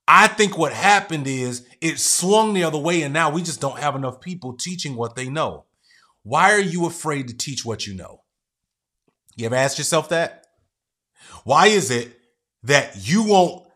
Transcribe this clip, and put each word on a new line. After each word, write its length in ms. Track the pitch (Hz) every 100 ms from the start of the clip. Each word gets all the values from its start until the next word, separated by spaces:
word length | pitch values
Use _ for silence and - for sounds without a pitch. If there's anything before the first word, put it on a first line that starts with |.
| -
I 200 | 170 208
think 320 | 208 208 160
what 160 | 151
happened 520 | 123 190 202 196 160 135
is 400 | 131 123 123 - _
it 180 | 165 139
swung 540 | - - 180 214 220
the 120 | 196
other 140 | 165 151
way, 240 | 151 175
and 120 | 143
now 160 | 156 160
we 120 | 156
just 180 | 180 147
don't 180 | 139 123
have 180 | 147 135
enough 240 | 131 123
people 320 | 185 175 131
teaching 420 | 123 175 180 156
what 220 | 120 117 117
they 140 | 127
know. 340 | 147 135 - - _ _ _ _ _
Why 280 | 101 143 190
are 80 | 208
you 260 | 196 175 170
afraid 420 | 170 156 143 123
to 80 | 120
teach 280 | - 127
what 220 | 117 107 104
you 80 |
know? 260 | 92 80 - _ _ _ _ _ _ _ _ _ _ _
You 120 | - 113
ever 80 |
ask 240 | 127 135 139
yourself 320 | 143 160 151
that? 360 | 170 165 - _ _ _ _ _ _ _ _ - -
Why 240 | - 143 196
is 220 | 214 131
it 300 | 120 - - _ _ _ _
that 320 | 110 143 127 101
you 260 | 98 196
won't 440 | 220 196 170 - -